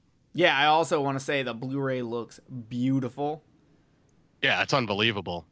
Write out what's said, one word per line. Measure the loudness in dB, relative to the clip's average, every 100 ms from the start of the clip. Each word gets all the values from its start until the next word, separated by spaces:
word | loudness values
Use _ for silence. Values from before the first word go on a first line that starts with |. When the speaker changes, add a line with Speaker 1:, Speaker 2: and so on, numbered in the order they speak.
| _ _ _
Speaker 1:
Yeah, | 0 2 4
I | 4
also | 4 2 0
wanna | 0 -2
say | -2 -2
the | -2
Blu-ray | -6 -6 -4 -2 -4
looks | -4 -6 -8 -14 -16 -14 -8
beautiful. | -2 2 2 0 -4 -6 -6 -12 _ _ _ _ _ _ _ _ _
Speaker 2:
Yeah, | 0 2
it's | 2
unbelievable. | 2 2 2 2 0 -4 -6 -8